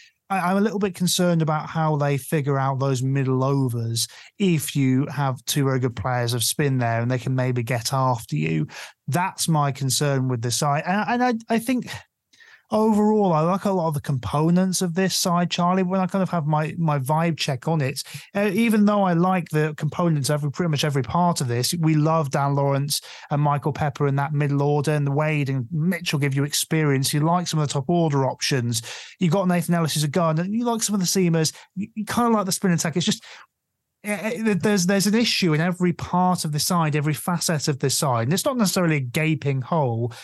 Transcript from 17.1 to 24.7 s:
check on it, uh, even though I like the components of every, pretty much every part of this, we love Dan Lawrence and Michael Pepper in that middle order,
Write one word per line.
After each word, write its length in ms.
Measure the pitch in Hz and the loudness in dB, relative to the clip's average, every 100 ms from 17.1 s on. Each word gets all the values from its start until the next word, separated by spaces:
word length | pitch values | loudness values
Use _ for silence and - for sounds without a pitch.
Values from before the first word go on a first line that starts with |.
| 156 170 160 | 0 0 0
check 300 | - 127 160 | -4 -4 -2
on 140 | 160 | 0
it, 200 | 135 139 - 147 - | 0 -4 -12 -14 -6
uh, 160 | 196 208 | -2 0
even 340 | 190 233 214 208 | 2 2 4 4
though 180 | 208 | 4
I 100 | 185 | 2
like 360 | 170 185 185 - | 4 2 2 0
the 260 | 156 156 147 | 0 0 -2
components 520 | 151 - 175 147 131 | -4 0 0 2 0
of 60 | 147 | -2
every, 160 | 147 | -2
pretty 200 | - 175 | -2 -2
much 120 | 143 | 0
every 200 | 151 135 | 0 0
part 360 | 123 175 175 170 | 0 0 0 0
of 80 | 127 | -2
this, 280 | 120 123 175 | -2 -2 0
we 180 | 156 | 2
love 380 | 156 151 160 139 | 4 4 2 0
Dan 240 | 147 139 143 | 0 0 2
Lawrence 440 | 139 139 143 - - - - | 2 0 -2 -6 -8 -16 -4
and 100 | 147 | 0
Michael 300 | 147 143 156 | 2 0 -2
Pepper 340 | - 151 - 143 | -2 -4 0 0
in 80 | 139 | 0
that 180 | 143 | 0
middle 300 | 147 147 143 | 0 0 2
order, 300 | 143 | 2